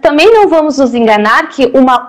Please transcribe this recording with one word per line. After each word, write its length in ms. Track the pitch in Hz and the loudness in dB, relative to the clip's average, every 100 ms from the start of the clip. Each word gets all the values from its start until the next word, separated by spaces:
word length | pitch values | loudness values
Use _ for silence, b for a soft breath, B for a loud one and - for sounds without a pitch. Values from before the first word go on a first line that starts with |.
também 320 | 320 294 370 | -2 0 2
não 140 | 453 403 | 2 2
vamos 300 | 320 302 262 | 0 -2 -2
nos 160 | 262 240 | -2 0
enganar 540 | 226 208 214 262 320 | 0 0 0 -2 -4
que 160 | - 247 | -2 0
uma 400 | 269 254 247 | 2 2 0